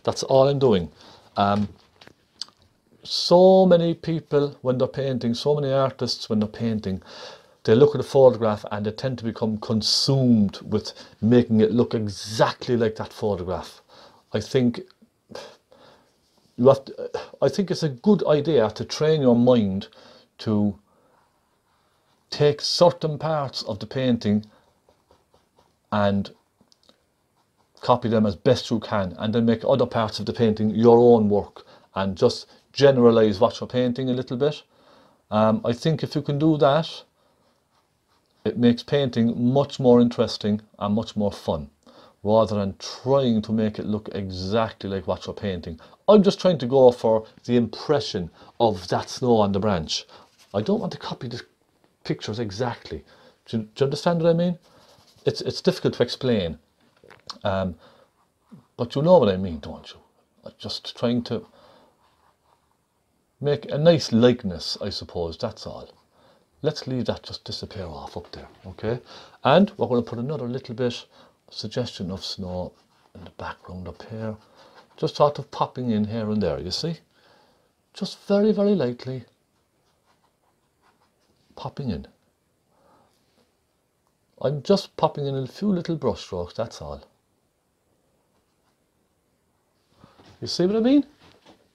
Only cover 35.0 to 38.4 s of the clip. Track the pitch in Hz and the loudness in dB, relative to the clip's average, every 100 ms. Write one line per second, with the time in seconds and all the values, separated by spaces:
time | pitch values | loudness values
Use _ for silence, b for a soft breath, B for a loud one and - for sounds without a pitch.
35 | b b - 107 110 107 120 120 160 147 | b b -4 2 2 2 -2 -2 -2 -2
36 | - 151 139 143 156 151 147 147 160 - | -4 -6 -4 0 2 4 4 2 -2 -10
37 | - _ _ _ _ _ _ _ _ _ | -20 _ _ _ _ _ _ _ _ _
38 | _ _ _ _ | _ _ _ _